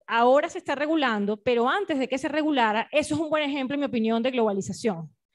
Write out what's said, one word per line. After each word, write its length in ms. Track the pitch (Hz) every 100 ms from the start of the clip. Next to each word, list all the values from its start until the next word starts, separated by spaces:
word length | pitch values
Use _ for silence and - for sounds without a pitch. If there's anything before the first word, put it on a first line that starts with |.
| -
Ahora 420 | 226 247 277 339
se 80 | 359
está 160 | -
regulando, 640 | 277 294 320 262 214 202 214
pero 260 | 262 240 247
antes 300 | 381 381 277
de 80 | 262
que 100 | 262
se 120 | 302
regulara, 580 | 302 302 269 220 214 -
eso 220 | 285 294
es 80 | 302
un 80 | 311
buen 140 | 302
ejemplo, 320 | 285 285 262
en 60 | 285
mi 40 |
opinión, 380 | 262 226 220 226
de 80 | 247
globalización 840 | 254 220 202 156 185 - 165 156 _ _